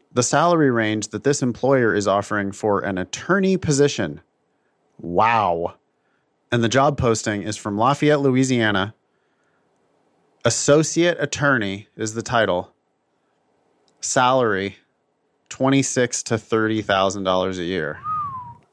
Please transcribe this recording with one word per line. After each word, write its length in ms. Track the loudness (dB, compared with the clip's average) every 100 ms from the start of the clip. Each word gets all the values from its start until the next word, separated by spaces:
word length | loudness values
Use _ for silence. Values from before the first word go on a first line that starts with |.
| _
"The 100 | -4
salary 480 | 0 2 2 4 2
range 380 | 2 0 -2 -6
that 140 | -4
this 180 | -2 -2
employer 520 | -2 -2 0 2 2
is 140 | 2 0
offering 440 | 0 0 -4 -4
for 280 | -4 -2 -2
an 180 | -2 -6
attorney 600 | -6 -8 0 2 2 0
position." 640 | 0 2 2 0 -6 -8 -18 _ _ _ _ _ _ -16
Wow. 760 | -4 0 2 2 2 0 -4 -10 _ _ _ _ _ _ _
And 120 | -2
the 60 | 2
job 280 | 2 2 2
posting 460 | 0 0 -2 -4
is 140 | -6 -8
from 200 | -6 0
Lafayette, 440 | 0 2 2 2
Louisiana. 720 | 2 2 2 2 2 0 -2 -8 _ _ _ _ _ _ _ _ _ _ _ _ _ _ -2
Associate 720 | 0 4 4 4 2 0 0
attorney 680 | -4 0 0 0 -2 -8 -12 -10
is 160 | -8
the 80 | -6
title. 520 | -2 2 2 0 -4 _ _ _ _ _ _ _ _ _ _ _ _ _
Salary, 800 | -4 2 4 4 2 0 -4 -10 _ _ _ _ _ _ _
twenty-six 720 | -4 0 2 0 0 -2 -4
to 140 | -4 -6
thirty 440 | -2 -2 0 -2
thousand 420 | 0 0 0 0
dollars 360 | 0 0 0 -4
a 40 |
year. 360 | -4 -4 -6 -8 -8 -8 -8 -12 -16 -20 _